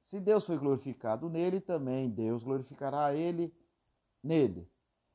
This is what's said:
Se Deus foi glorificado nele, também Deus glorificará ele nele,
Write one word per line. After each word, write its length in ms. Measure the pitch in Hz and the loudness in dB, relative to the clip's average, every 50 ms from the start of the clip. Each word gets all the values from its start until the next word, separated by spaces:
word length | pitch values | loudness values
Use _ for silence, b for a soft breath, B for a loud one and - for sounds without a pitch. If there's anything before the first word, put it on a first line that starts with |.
Se 180 | _ - - 202 | _ -10 -10 -4
Deus 260 | 190 202 214 208 202 | 2 4 4 4 4
foi 120 | - 170 | 0 -4
glorificado 720 | 147 135 143 139 120 - 135 120 - - 113 110 117 151 170 | 0 2 2 0 0 0 -8 -10 -6 -2 -2 -2 -2 -2 -4
nele, 300 | 165 165 170 185 185 196 | -2 0 0 0 0 -2
também 500 | 185 - 180 160 139 127 127 131 131 127 | -2 -2 -2 -2 -2 -2 -2 0 -2 -2
Deus 340 | 107 104 113 110 117 120 117 | -2 -2 0 0 0 -2 -2
glorificará 680 | 127 135 131 127 - 143 - 143 139 135 147 151 143 143 | -2 -2 -2 -4 -6 -10 -6 -6 -4 0 0 2 2 2
ele 400 | 151 165 175 175 170 170 165 - _ _ _ _ _ _ _ _ _ _ _ _ _ | 0 0 -2 0 -2 -4 -4 -6 _ _ _ _ _ _ _ _ _ _ _ _ _
nele, 480 | - 135 160 160 139 110 87 87 87 - _ _ _ _ _ _ _ _ _ | -2 2 4 6 6 4 2 -2 -12 -16 _ _ _ _ _ _ _ _ _